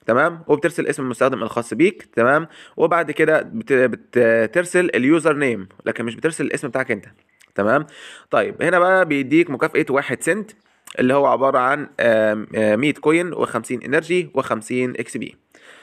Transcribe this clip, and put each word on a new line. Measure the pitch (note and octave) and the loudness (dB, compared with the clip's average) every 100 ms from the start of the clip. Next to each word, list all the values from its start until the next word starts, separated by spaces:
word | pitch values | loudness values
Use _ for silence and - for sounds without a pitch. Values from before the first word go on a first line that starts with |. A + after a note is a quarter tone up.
| - | -2
تمام؟ | A#2+ D#3+ E3+ - | 2 2 -2 0
وبترسل | D3 E3+ E3 - | 0 0 -2 -4
اسم | D3+ | -4
المستخدم | C3 A#2+ C3 B2 | -6 0 0 0
الخاص | G#2+ - A2+ | -4 -6 -6
بيك، | A2 F3 - - - | 0 0 0 -8 0
تمام؟ | A#2 D3 E3 - - - | 2 2 -2 -14 -20 -2
وبعد | E3 E3+ D#3 | 0 2 -2
كده | D3 D#3+ D#3 | 0 2 2
بت-، | - A2+ - C3+ B2 A2 _ A#2+ | 0 -10 0 2 2 0 _ 2
بترسل | A#2 A2+ A2 E3+ F3 F3+ F3+ | 4 4 2 0 0 0 2
اليوزر | G#2+ B2+ D#3+ D#3 D3 | 0 2 4 2 0
نيم، | C#3 A2 F#2 _ | 0 -4 -8 _
لكن | - A2 | -8 -6
مش | A#2 | -8
بترسل | A2+ D#3+ D#3+ | -4 -6 -4
الاسم | C#3+ C3 C3+ | -4 -4 -6
بتاعك | C3 C3 | -6 -4
انت، | G#2+ - _ _ _ _ | -6 -6 _ _ _ _
تمام؟ | - G2+ C3+ D3+ - - - - | -4 0 0 -2 -14 -20 -20 -4
طيب | C#3 G2+ - | -2 -2 -2
هنا | D#3 F3+ | 0 2
بقى | F3+ F#3+ | 4 2
بيديك | F3 C#3+ C3 D#3 E3+ | 2 -2 2 2 2
مكافاه | B2+ D#3 - D3+ | 0 -2 0 0
واحد | C3+ C#3+ B2+ | -2 -2 -4
سنت | - G3 G3+ - _ _ - - | -2 -4 -6 -18 _ _ -14 -2
اللي | B2+ | 2
هو | C#3 C#3 | 2 2
عباره | A#2+ C3+ C3+ | 2 2 2
عن، | B2+ D3 C#3 - | 0 0 -4 -2
آم، | A#2+ A2 A2 G#2+ G#2 | 2 4 2 0 -6
آه، | - G#2+ G#2+ | -2 0 2
مية | D3+ | 0
كوين | - D3+ E3 F3+ | 0 2 2 0
وخمسين | B2+ A#2+ B2 A2 B2+ | -4 -4 -4 -6 -8
انرجي | - C#3+ D#3+ F3+ D#3 | -2 -4 0 -4 -2
وخمسين | C3+ C3 A2 G#2 B2+ B2+ | -4 -4 -6 -4 -4 -4
اكس | - A#2 - | -6 -10 -10
بي. | - - _ _ - - | -10 -14 _ _ -20 -20